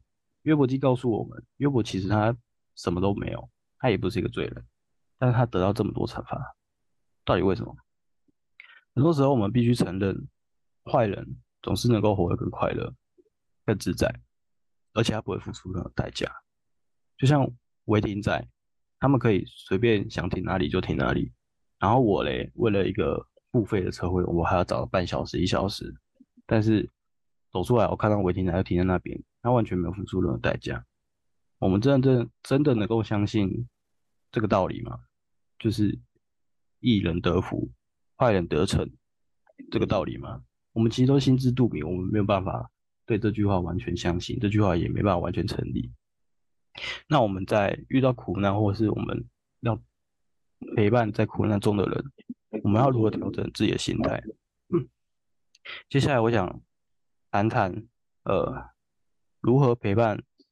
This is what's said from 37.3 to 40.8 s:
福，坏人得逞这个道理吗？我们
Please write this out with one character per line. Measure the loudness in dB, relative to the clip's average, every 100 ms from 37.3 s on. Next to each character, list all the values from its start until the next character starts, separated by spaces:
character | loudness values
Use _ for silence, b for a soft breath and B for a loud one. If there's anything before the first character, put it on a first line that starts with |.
| 0
福， | 0 -6 -8 -12 _ _ _ 0
坏 | 2
人 | 2 2
得 | 0 2
逞 | 0 -2 -8 _ _ _ _ _ -20 -8
这 | -4
个 | 0
道 | 0
理 | -2 -8
吗？ | -12 -14 -18 _ _
我 |
们 | 0